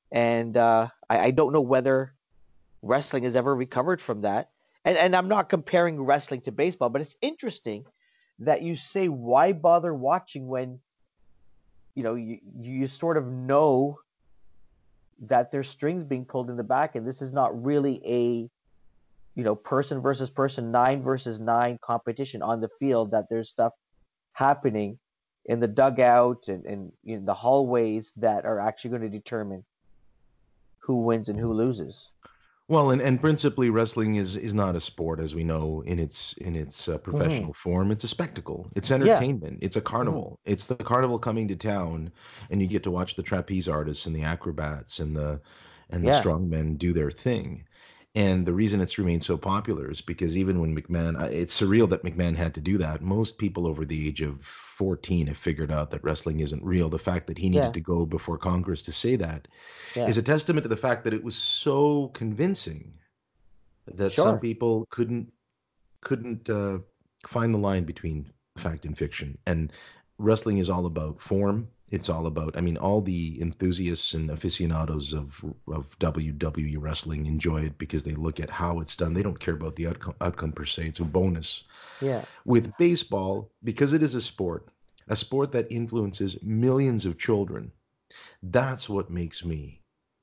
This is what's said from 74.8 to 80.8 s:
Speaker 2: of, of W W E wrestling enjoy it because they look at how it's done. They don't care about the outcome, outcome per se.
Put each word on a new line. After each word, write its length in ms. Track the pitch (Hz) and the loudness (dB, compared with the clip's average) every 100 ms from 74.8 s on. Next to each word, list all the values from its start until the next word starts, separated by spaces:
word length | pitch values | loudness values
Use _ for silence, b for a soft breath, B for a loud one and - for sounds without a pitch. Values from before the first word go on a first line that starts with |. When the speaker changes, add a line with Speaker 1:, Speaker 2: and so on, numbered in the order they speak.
| 78 78 71 | -2 -4 -4
Speaker 2:
of, 280 | 76 71 71 80 69 - | -6 -8 -10 -12 -12 -10
of 280 | 80 71 - | -8 -10 -4
W 340 | 85 78 78 | -2 0 -4
W 340 | 73 78 76 76 | -4 -4 -2 -4
E 80 | 76 | -4
wrestling 500 | 76 78 - 78 76 | -4 -6 -4 -4 -2
enjoy 340 | 78 82 78 | -2 0 0
it 160 | 78 73 | -2 -6
because 260 | 76 80 | -6 -4
they 100 | 73 | -4
look 280 | 76 80 78 | -4 -4 -4
at 80 | 76 | -8
how 320 | - 87 85 | -4 -2 -2
it's 160 | 78 - | -6 -4
done. 160 | 85 | -2
They 100 | 85 | 0
don't 160 | 101 85 | -2 -4
care 140 | - | -4
about 240 | 80 80 - | -4 -6 -6
the 100 | 82 | -6
outcome, 260 | - - - | -6 -8 -4
outcome 320 | 90 87 80 | -4 -4 -6
per 140 | 73 76 | -6 -6
se. 220 | - | -6